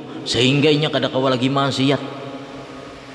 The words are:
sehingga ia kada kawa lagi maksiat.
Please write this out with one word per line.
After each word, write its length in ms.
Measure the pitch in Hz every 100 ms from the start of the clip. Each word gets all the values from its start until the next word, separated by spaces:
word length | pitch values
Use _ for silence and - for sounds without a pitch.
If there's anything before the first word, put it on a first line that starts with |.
| - - -
sehingga 440 | 110 127 143 147
ia 200 | 147 151
kada 160 | 139 127
kawa 320 | 131 135 127
lagi 80 | 131
maksiat. 560 | 139 139 127 135 135 - - - - - - - - - - -